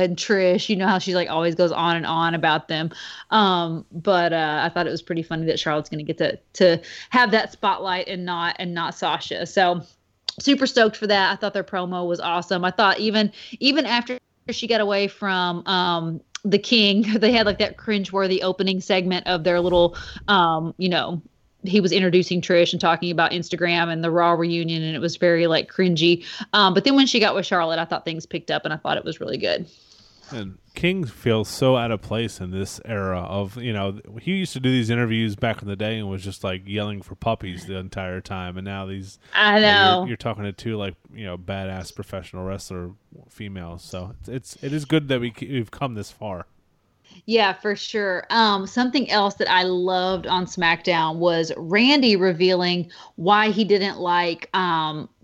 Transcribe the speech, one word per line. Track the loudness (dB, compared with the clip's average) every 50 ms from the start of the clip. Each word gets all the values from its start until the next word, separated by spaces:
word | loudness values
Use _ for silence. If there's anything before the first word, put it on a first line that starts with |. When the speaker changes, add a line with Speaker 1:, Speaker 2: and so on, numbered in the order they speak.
Speaker 1:
and | 2 0 0 -4
Trish. | -2 0 2 4 4 4 4 2 0 0
You | -2
know | 0 2 2
how | 2 0
she, | 0 -2 -2
like, | -2 -2 0
always | -2 0 0 0 2
goes | 2 2 2
on | 2 0 0 0 0
and | 0 -2
on | -2 0 0 0 0 0
about | 2 2 2 2 0 0 -4
them. | -4 -4 -4 -4 -6 -10 -14 -16 -18 -18 -6 0
Um, | 2 4 4 4 4 2 0 -2 -4 -6 -8 _
but, | -14 -4 0 2 2 4 2 2 2
uh, | 0 0 0 0 -2
I | -2 -2
thought | -2 -2 -2
it | -2
was | -4 -6
pretty | -6 -6 -6 -6
funny | -6 -4 -6 -2 -2
that | -2 -2 0
Charlotte's | -2 -2 -2 -2 -4 -6
gonna | -8 -8
get | -6 -6 -4 -2
to, | -2 -2 -2 -6 _ _
to | 0 4 4 4 4 2 -2 -8 -16 -18 -8 0
have | 2 4 4 4
that | 4 2 0 -2
spotlight | -6 -2 -2 0 0 0 -2 -4 -4 -4 -4 -6
and | -8 -8 -6
not, | -6 -4 -2 -2 -4 -4 -4
and | -6 -6 -4
not | -4 -4 -6 -6
Sasha. | -4 -2 -2 -2 -4 -4 -6 -6 -6 -6
So | -2 2 4 4 4 4 0 -4 -10 _ _ _ _ _ _ _ -12 -12 -2
super | 2 2 2 4 2
stoked | 2 4 4 4 4 2
for | 0 0
that. | 0 2 2 2 2
I | 0
thought | -2 -4 -4 -4
their | -4
promo | -6 -4 -4 -6 -4 -4 -4 -4 -2 -2
was | -4 -2
awesome. | -2 -2 -2 -2 -2 -2 -2 0 0
I | 0
thought | 2 4 4 4 4 2
even, | 0 0 2 2 0 0 -2 -8 -16 -18 -8 0
even | 0 2 2 2 0
after | 0 0 -2 -2 -4 -8 -10 -12 _ _ _ _ -8
she | -8 -6 -2
got | 0 2 2
away | 2 2 2 0 0
from, | -2 -4 -4 -4 -2 0 0 0 -2 -2 -4 -2 0
um, | 0 2 2 0 0 -2 -2 -4 -6 -8 -10 _ -16 -8 0
the | 0 0 0
King, | 2 2 4 4 6 6 4 4
<laughs> | 2 2 2 4
they | 4 4
had, | 4 4 4
like, | 2 2 0
that | -2 -2 -4
cringeworthy | -6 -4 -2 -2 -2 -2 -2 -2 0 0 2 0 0
opening | 0 -2 -2 0 0 0 -2 -2
segment | 0 0 0 2 2 0 -2 -2 0 -2
of | -2 0 2
their | 2 2 2
little, | 2 4 4 6 4 4 2 -4 -12 -14 -16 -8 0
um, | 2 4 4 4 4 2 0 -2 -6 -4 -4
you | -2 0
know, | 0 0 -2 -4 -6 -8 -10 -14 _ _ _ _ _ _
he | -4 2 2 4
was | 4 4
introducing | 2 2 4 4 4 4 2 2 -2 -2
Trish | 0 2 4 4 4 4
and | 2 2
talking | 2 2 2 0 -2 -2
about | 0 2 2 2
Instagram | 0 -4 -4 -6 -4 -2 0 0 0 0 0 0
and | -2 -2
the | -2 0
Raw | 2 4 4 4
reunion, | 4 2 0 0 -2 -2 -2 -2 -2 -2
and | -2 -4 -4
it | -4
was | -4 -4 -2
very, | 2 2 4 4 4 4
like, | 2 2 0 0 -2
cringy. | -2 0 2 2 4 4 4 4 4 2 0 -8 -14 -14 -8 -2
Um, | 2 4 4 4 4
but | 4
then | 2 4 4
when | 4 4
she | 4 4 2
got | 2 2 2
with | 0 -2
Charlotte, | 0 0 0 0 0 -2 -4
I | -4
thought | -4 -6 -6 -4
things | -6 -8 -8 -10
picked | -10 -10 -8 -6 -4
up, | -4 -4 -4
and | -6 -6
I |
thought | -6 -4 -4 -4
it | -4 -4
was | -6 -8 -8
really | -8 -8 -6 -4
good. | -2 -2 -2 -4 -4 -10 -16 _ _ _ -20 -20 -20 _ _ _ _ -12
Speaker 2:
And | -10 -10 -10 -10 -12 -16 _ _ _
King | -2 -2 -2 0 -2 -4
feels | -8 -8 -4 0 0 2 2 0 -4
so | -2 2 2 4 4
out | 4 2 -2
of | -4 -4
place | -6 -6 -4 -4 -4 -6 -6 -10
in | -10 -8
this | -6 -6 -6 -8 -10 -12 -10
era | -8 -6 -4 -4 -2 -4 -4
of, | -6 -6 -4 -6 -6 -6 -8
you | -8 -6 -6
know, | -4 -4 -4 -4 -6 -8 -14 -18 -18 -8
he | -4 -2 -2
used | -2 -2 -4 -4
to | -2
do | 0 2
these | 2 2 2 2
interviews | 2 2 2 0 0 0 0 -2 -2
back | -2 -2 -2 -2 -4
in | -6 -8
the | -6
day | -4 -4 -4 -4 -4
and | -6 -6
was | -8 -8 -8
just, | -10 -10 -8
like, | -6 -6 -6 -6 -8
yelling | -6 -6 -4 -4 -4 -6 -8
for | -12 -14 -16
puppies | -6 -4 -4 -4 -4 -6 -10 -12 -12 -10
the | -10 -10
entire | -10 -10 -10 -10 -8 -8 -8 -8 -10
time. | -10 -10 -10 -10 -8 -10 -10
And | -10 -10
now | -10 -10 -8 -10
these, | -10 -10 -12 -12 -14 -18 _ _ _ 0
Speaker 1:
I | 2 4 4 6
Speaker 2:
you | 6
know, | 6 6
Speaker 1:
know. | 6 6 6 6 4 2
Speaker 2:
you're, | 0 -4
you're | -6
talking | -6 -4 -6 -4 -4
to | -6 -8
two, | -8 -8 -8 -6 -6
like, | -4 -6 -6 -8 -12 _ _ -18
you | -14 -12
know, | -10 -12 -10
badass | -10 -8 -8 -8 -6 -8 -8 -8 -10 -12 -12
professional | -14 -14 -12 -12 -12 -12 -12 -12 -10 -8
wrestler | -8 -8 -8 -10 -12 -10 -10 -10 -12 -14 -18 _ _ -20 -20 -20 _
females. | _ -14 -12 -12 -10 -10 -12 -12 -14 -14 -14
So | -12 -12 -10 -10 -12 -14 -16
it's, | -14 -12
it's, | -12 -12 -12 -14 -16 -12 -8
it | -6
is | -6 -6 0
good | 0 2 2 2 0
that | -2 -2
we, | -2 -4 -6 -10
c-, | -10 -6
we've | -4 -4 -4 -6
come | -6 -6 -6 -6 -6
this | -8 -10 -12
far. | -14 _ -10 -10 -10 -10 -12 -16 _ _ _ _ _ _ _ _ _ _ _ _ -20 -16 _
Speaker 1:
Yeah, | 0 2 2 2 2
for | 0 -2 -4 -4 -4
sure. | -4 -6 -6 -4 -4 -2 -2 -2 -4 -4 0
Um, | 2 2 4 4 2 0 -2
something | -2 -2 0 0 0 0 0 0 2
else | 2 2 2 2 0
that | -2 0 2
I | 2 2
loved | 2 2 0 0 0 0 0 0 0 0 -2 -2 -2
on | -2 -2 -2 -2
SmackDown | -4 -4 0 2 2 2 2 2 2 2 2 2 0 0
was | 2 2 2 4 2 0 -2 -4
Randy | -8 -4 0 2 4 6 6 6 6 6 4 4
revealing | 4 4 2 4 4 4 4 4 2 2 0 0 -2 -2 -6 -10 -16 -20 -18 _
why | -2 2 4 4 6 4 4
he | 2 0 2
didn't | 4 4 2 2 -2 -4 -4
like, | -2 0 2 2 2 0 -2 -6 -6 -4 -2
um, | -2 0 0 0 0 0 -2 -4 -6 -8 -12 _ _